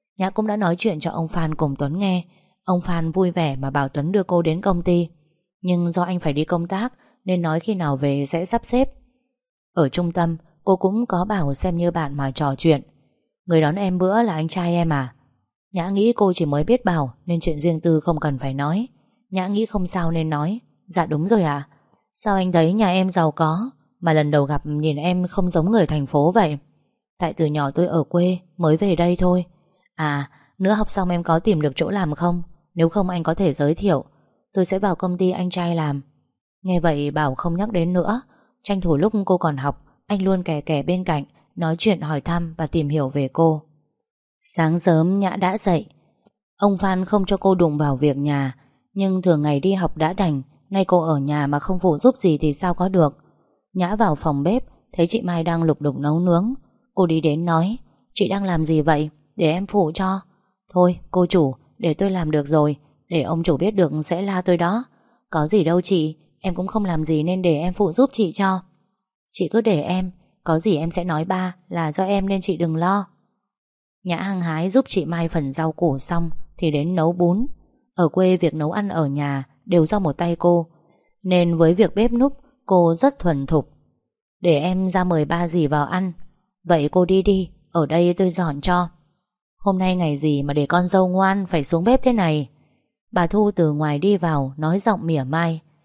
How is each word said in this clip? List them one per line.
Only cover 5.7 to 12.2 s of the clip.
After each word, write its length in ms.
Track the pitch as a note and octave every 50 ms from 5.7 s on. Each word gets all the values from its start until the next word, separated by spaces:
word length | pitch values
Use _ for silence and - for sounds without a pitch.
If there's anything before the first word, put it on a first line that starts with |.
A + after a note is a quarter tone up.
| F3+ F3 F3 E3+
do 100 | E3 F3+
anh 180 | F3 F3+ F#3 F3
phải 120 | - D#3
đi 120 | C#3 D3 D#3+
công 220 | - F3 E3+ E3+
tác 260 | F3 F#3+ F#3+ A3+ B3+ - _ _ _ _ _ _
nên 180 | F#3 F#3 F3+
nói 180 | E3+ D#3+ D#3 E3+
khi 140 | - A3 G#3
nào 220 | F#3 E3 D3 C#3
về 300 | C3 D3 C#3+ C#3 C#3 C#3+
sẽ 180 | C#3 - E3 F#3
sắp 200 | - - A3+ -
xếp. 260 | - - B3+ C4+ C4 - _ _ _ _ _ _ _ _ _ _ _ _ _ _ _
Ở 160 | _ F3 D3+ C3
trung 240 | - F3+ F3+ E3+
tâm, 240 | E3 F3+ E3+ E3+ E3 D#3+ - _ _ _ _
cô 120 | G3 F#3+
cũng 300 | F3+ - F#3+ G3+ A3+ A#3+
có 180 | - F#3+ F3 F3+
Bảo 300 | G#3+ G#3+ F#3+ D#3 C#3 C#3
xem 220 | - - F#3 E3+
như 140 | E3+ F3 F3
bạn 260 | E3 E3+ D#3 C#3 C#3+
mà 140 | C#3+